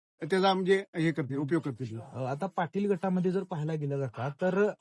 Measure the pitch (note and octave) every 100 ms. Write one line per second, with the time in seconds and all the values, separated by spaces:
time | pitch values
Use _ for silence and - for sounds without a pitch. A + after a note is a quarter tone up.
0 | _ - D#3+ F#3+ G3 F#3+ F#3 F#3+ G3 F3
1 | D#3+ E3 C3+ C#3 D3 E3 D3+ B2 B2 A2+
2 | - - B2+ C#3+ F#3+ - E3 G3 G3+ G3
3 | F#3+ F#3 F#3 F#3 F#3+ D#3 D3+ D#3 C#3+ C#3
4 | C3 - C3 C#3+ F#3 F3+ G#3 -